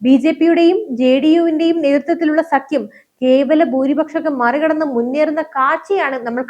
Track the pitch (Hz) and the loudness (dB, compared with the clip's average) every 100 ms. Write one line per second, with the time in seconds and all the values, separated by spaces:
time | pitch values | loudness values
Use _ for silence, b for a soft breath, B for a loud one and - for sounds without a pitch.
0 | 240 262 294 311 320 339 339 370 403 233 | 2 2 2 0 2 4 4 2 -2 -2
1 | 254 262 311 330 339 311 330 330 285 285 | 2 2 4 2 2 0 0 0 0 0
2 | 285 330 302 302 320 269 - 285 208 b | -2 -2 0 0 0 -2 -2 -6 -6 b
3 | b - 254 262 277 311 320 262 269 294 | b -4 2 2 4 2 2 0 -2 -2
4 | 311 311 311 269 240 285 320 311 302 240 | -2 -4 -4 -2 0 0 -2 -2 -4 -4
5 | 240 277 311 311 311 269 262 320 - 392 | -4 -2 -2 -2 -6 -2 -2 -2 -4 -4
6 | 285 262 233 240 | -2 -6 -8 -8